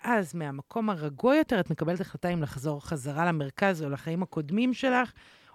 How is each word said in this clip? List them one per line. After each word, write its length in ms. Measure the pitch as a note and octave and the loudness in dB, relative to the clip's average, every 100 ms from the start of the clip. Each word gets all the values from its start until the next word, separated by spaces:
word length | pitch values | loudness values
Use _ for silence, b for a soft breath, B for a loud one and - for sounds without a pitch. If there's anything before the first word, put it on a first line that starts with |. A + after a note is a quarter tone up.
אז, 320 | G#3 A#3 E3+ | 0 0 0
מהמקום 560 | F3 D3 C3+ - A#3 A3 | -4 -6 -8 -6 -2 0
הרגוע 460 | F3+ D3+ C3+ A#3 D4 | 0 -4 0 4 6
יותר, 240 | - A3+ | 4 2
את 100 | E3 | 2
מקבלת 300 | D#3+ D#3 F3+ | 0 0 0
החלטה 280 | F#3+ - F3 | -4 -4 -2
אם 140 | F3 | 0
לחזור 440 | C#3+ C#3 C#3+ D3 - | -2 -2 -4 -4 -4
חזרה 400 | D3+ C3 C#3+ F3 | -6 -4 0 2
למרכז 560 | D#3+ C#3 - G3 F3 | 2 -4 0 2 2
או 80 | D3+ | -2
לחיים 320 | C#3 - E3 | -4 -4 -4
הקודמים 520 | F#3 - D3 G3 B3+ | -2 -4 -2 0 0
שלך, 380 | A#3+ C4+ B3 B3 - b b b | 2 2 2 0 -6 b b b